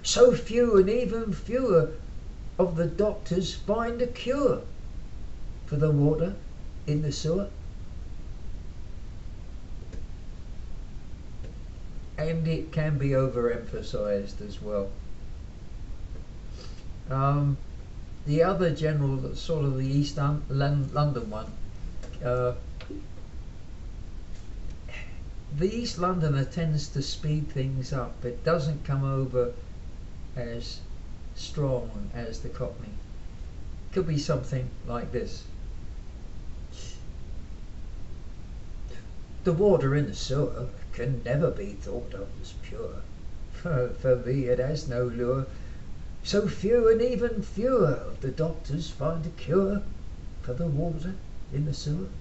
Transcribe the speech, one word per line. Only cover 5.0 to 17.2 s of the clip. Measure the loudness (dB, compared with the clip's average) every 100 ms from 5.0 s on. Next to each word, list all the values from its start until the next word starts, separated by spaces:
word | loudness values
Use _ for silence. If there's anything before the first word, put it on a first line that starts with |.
| -6 -6 -6 -6 -6 -6 -2
for |
the | 2 4
water | 6 6 4 0 -2 -8 -8 -8 -6 -2
in | 0
the | 0
sewer." | 0 0 0 0 -6 -8 -8 -8 -8 -6 -6 -6 -6 -4 -4 -6 -8 -8 -8 -8 -8 -8 -8 -8 -10 -8 -8 -6 -6 -6 -6 -8 -8 -8 -8 -6 -6 -6 -8 -8 -8 -8 -8 -8 -8 -10 -8 -8 -8 -8 -2
And | 0 2 2
it | 0 0
can | 0 2 4
be | 4 6
overemphasized | 4 4 2 2 -2 -4 -2 0 2 2 0 -6
as | -6 -6
well. | -2 0 0 -4 -4 -6 -6 -8 -8 -10 -8 -8 -6 -6 -4 -6 -8 -8 -8 -8 -8 -8 -8 -8 -2
Um, | 2